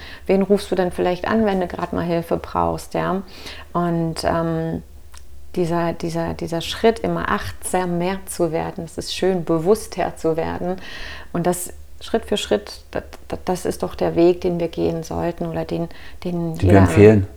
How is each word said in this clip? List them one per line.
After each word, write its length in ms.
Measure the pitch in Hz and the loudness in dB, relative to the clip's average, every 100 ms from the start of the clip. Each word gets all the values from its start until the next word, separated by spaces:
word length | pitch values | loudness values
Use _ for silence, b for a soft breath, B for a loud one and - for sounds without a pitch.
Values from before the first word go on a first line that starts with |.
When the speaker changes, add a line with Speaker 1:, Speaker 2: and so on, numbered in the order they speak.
| B B - | B B 0
Speaker 1:
Wen 160 | 190 | 2
rufst 280 | 196 202 - | 4 2 2
du 40 | 185 | 0
dann 160 | 180 | 0
vielleicht 340 | - 180 175 - | 0 0 0 0
an, 200 | 220 214 | 2 2
wenn 140 | 190 | 0
du 60 | 180 | -2
grad 240 | - 175 | -4 -4
mal 120 | 180 | -2
Hilfe 320 | 170 170 165 170 | 0 -2 0 -4
brauchst, 580 | - - - 165 - | -2 0 0 -2 -4
ja? 280 | 165 165 185 190 B B B B | -4 -2 -2 -4 B B B B
Und, 500 | 175 175 170 165 160 | -2 0 0 -2 -2
ähm, 600 | - 165 165 165 165 165 - - - - - - - | -2 0 0 -2 -2 -6 -8 -16 -16 -14 -12 -12 -8
dieser, 380 | - 170 170 170 | -2 0 0 0
dieser, 400 | 170 170 165 165 | -2 -4 -4 -4
dieser 300 | 160 165 165 | -4 -4 -4
Schritt, 380 | - - 226 220 | -4 2 4 4
immer 300 | 185 170 - | 0 -2 0
achtsamer 840 | 202 - - - 185 180 175 175 190 | -2 -2 -8 -2 -2 0 0 0 -2
zu 280 | - - 170 | -6 -2 0
werden, 320 | 165 165 160 | 0 -4 -6
es 120 | 165 - | -8 -8
ist 180 | - | -8
schön, 300 | - 190 185 | 0 2 2
bewusster 720 | 160 165 165 214 - 190 165 - | 2 0 4 2 2 -4 -4 -2
zu 180 | 160 160 | -2 0
werden. 380 | 165 175 180 190 B B B B B | -2 -4 -4 -6 B B B B B
Und 120 | 175 175 | -2 0
das 280 | 180 - - - - | 0 -4 -12 -14 -14
Schritt 240 | - 226 | -4 -4
für 140 | - 208 | -2 -4
Schritt, 420 | - 208 - - - | 0 0 -2 -14 -8
das, 120 | - - - - | -10 -8 -16 -10
das, 100 | - | -8
das 200 | - 180 - | -2 -2 -2
ist 160 | - | -4
doch 120 | 180 | -4
der 220 | - 175 160 | -2 0 6
Weg, 240 | 170 180 | 6 6
den 180 | 185 175 | 0 0
wir 100 | 170 | -2
gehen 340 | - 170 165 | 0 -2 -2
sollten 420 | 165 165 170 170 | -4 -2 -2 -2
oder 220 | 170 160 160 | -4 -4 -4
den, 220 | 165 170 b b b | -4 -4 b b b
den 300 | 180 175 170 | -6 -2 -2
Speaker 2:
Den 60 | 160 | 2
wir 60 | 92 | 8
Speaker 1:
jeder, 100 | 98 | 8
Speaker 2:
empfehlen. 480 | 92 92 104 107 95 | 8 10 10 10 4